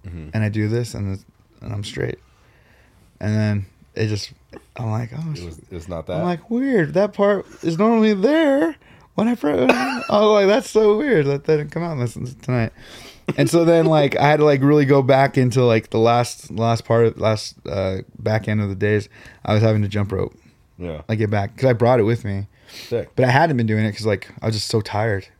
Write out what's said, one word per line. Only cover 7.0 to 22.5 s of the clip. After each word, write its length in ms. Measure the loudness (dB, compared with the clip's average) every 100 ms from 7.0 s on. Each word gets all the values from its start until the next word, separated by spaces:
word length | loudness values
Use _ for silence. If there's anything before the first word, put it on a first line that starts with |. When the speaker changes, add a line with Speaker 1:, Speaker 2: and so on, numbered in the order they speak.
| -2
Speaker 2:
part 320 | 0 0 0 -6 -8
is 140 | -6 0
normally 360 | 2 4 2
there 600 | 2 2 2 2 2 0 -6 _ -20 _ -2
when 120 | -2
I 80 | 0
pre-," 160 | -2
<laughs> 180 | 2 2
I 300 | 2 -2 -6 -2
was 0 |
like, 380 | 2 4 4 4
"That's 220 | 2 0
so 280 | 2 2 2
weird 280 | 2 0 0
that 200 | -2 0
that 120 | -2
didn't 140 | -2
come 120 | -6
out 140 | -6 -4
this, 160 | -6 -6 -12 -10
tonight." 300 | -4 -2 -2 -6 -20 -20 -20 -12 -8 -2
And 100 | 2
so 160 | 4
then, 220 | 4 4 4
like, 300 | 2 2 2
I 100 | 2
had 100 | 4
to, 80 | 4
like, 160 | 4
really 220 | 4 4 6
go 180 | 4
back 340 | 4 4 4 2
into, 260 | 0 2
like, 280 | 4 2 0
the 80 | 0
last, 500 | 2 2 0 -8 -12
last 340 | -4 -2 -2 0
part 200 | 2 2
of, 120 | 2
last, 360 | -2 -2 -6 -14 -8
uh, 300 | -4 -4 -6 -10 -8
back 300 | -2 -2 -2
end 120 | -2
of 100 | -4
the 60 | -2
days, 320 | 0 0 -2 -18 -20 -12 -2
I 80 |
was 80 | 2
having 220 | 4 2
to 40 | 0
jump 240 | -2 -4
rope. 240 | -4 -6 -8 _ _ _ -14
Speaker 1:
Yeah. 220 | -12 -12 -6
Speaker 2:
Like, 120 | -4
get 100 | -2
back, 260 | -2 -4 -2
'cause 100 | 0
I 40 |
brought 260 | 2 4 4
it 40 |
with 220 | 2 0 -4
me. 220 | -8 -10